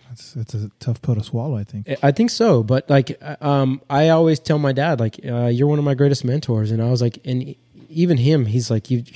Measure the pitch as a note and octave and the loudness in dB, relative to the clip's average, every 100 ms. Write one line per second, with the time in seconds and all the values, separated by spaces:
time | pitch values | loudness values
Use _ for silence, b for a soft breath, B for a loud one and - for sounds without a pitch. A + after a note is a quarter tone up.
0 | B2+ A#2+ - B2 A2+ G#2+ G#2 - - A2+ | -20 -20 -14 -12 -8 -8 -10 -10 -8 -6
1 | - G#2+ - A#2 D3 A2+ G2+ G#2 - C3+ | -4 -4 -4 -6 -6 -6 -8 -10 -8 -2
2 | C#3 C#3+ A#3 - A3+ B2+ G#2+ C3 - C#3 | 0 2 0 0 2 2 2 0 2 2
3 | B2+ - D3+ C#3+ D3+ C#3+ C3 C3+ - C#3 | 2 -6 -12 -6 -2 0 0 -2 -2 2
4 | D#3+ D#3+ E3 D3+ - D3+ C#3+ C3+ D#3+ C3 | 4 4 4 2 0 0 0 0 0 0
5 | A2 - C3 A#2+ A#2+ A#2+ D3 D3 D3 C3 | -2 -4 -6 -2 0 2 2 2 0 2
6 | C#3+ C3+ B2 D3 - A2 G#2+ A2+ A#2 B2 | 2 2 -2 -2 -2 0 0 0 0 0
7 | A#2+ - C3 B2+ C#3 - _ - - D#3+ | 0 -2 -6 -6 -6 -12 _ -20 -8 -2
8 | F3 C#3 C3 D#3 A2 B2 A2+ A2 - B2 | 2 2 2 2 2 -2 0 -2 -2 -4
9 | A#2+ | -6